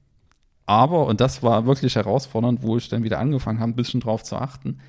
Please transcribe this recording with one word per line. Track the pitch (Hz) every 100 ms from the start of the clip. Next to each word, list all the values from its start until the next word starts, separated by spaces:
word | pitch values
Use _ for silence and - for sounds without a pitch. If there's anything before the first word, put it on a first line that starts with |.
| _ _ _ _ _ _ -
Aber, | 107 135 170 143
und | 107
das | 131 -
war | 120 110 117
wirklich | 139 127 113
herausfordernd, | 104 120 - 113 120 123
wo | 113 117
ich | -
dann | 117
wieder | 113 110
angefangen | 127 135 110 110
habe, | 117
ein | 117
bisschen | 120 127
drauf | 117 110
zu | - -
achten, | 131 - 131 135